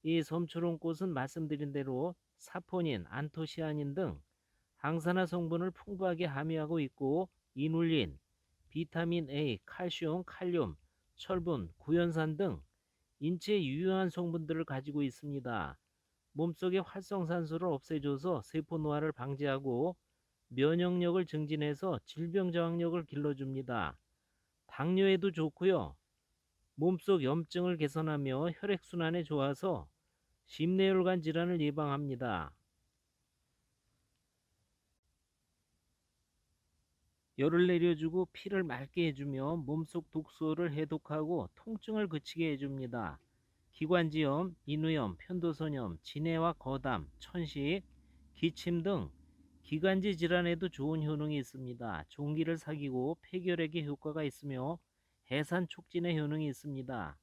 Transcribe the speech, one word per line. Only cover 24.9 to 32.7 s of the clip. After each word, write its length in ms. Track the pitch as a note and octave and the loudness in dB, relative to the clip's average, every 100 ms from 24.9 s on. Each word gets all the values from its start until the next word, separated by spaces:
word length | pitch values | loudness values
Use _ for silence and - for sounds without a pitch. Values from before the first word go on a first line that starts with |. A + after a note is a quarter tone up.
| F#3 G3 F#3+ G3 | 4 6 4 2
좋고요. 680 | E3 D#3 - F#3 F3 E2 C#2 _ _ _ _ _ _ _ | 0 -2 2 2 4 0 -8 _ _ _ _ _ _ _
몸속 480 | - E3 F3+ - F#3+ | 0 2 2 4 4
염증을 540 | C3 D#3 E3 F3+ F3+ E3+ | 4 2 0 -2 0 2
개선하며 760 | D3+ D#3+ D#3 D3 C3+ C3 E3+ D#3+ | 0 0 0 0 0 0 0 -2
혈액순환에 680 | G3+ F#3+ - E3+ D#3+ E3+ | -2 -2 -2 0 0 0
좋아서 680 | D#3 D3+ C#3 C3+ F#3+ C#3 D2 _ _ _ _ _ _ | 0 0 2 0 0 -2 -4 _ _ _ _ _ _
심내혈관 760 | - D#3+ F#3 F#3+ F#3+ F3+ F#3 | -2 2 4 6 6 4 2
질환을 380 | D#3 E3 F3 F3 | 2 2 2 2
예방합니다. 920 | D3 D3 D3 C#3 C#3+ B2 B2+ F#2 C#2+ - _ | 2 2 0 0 -2 -2 -2 -2 -4 -12 _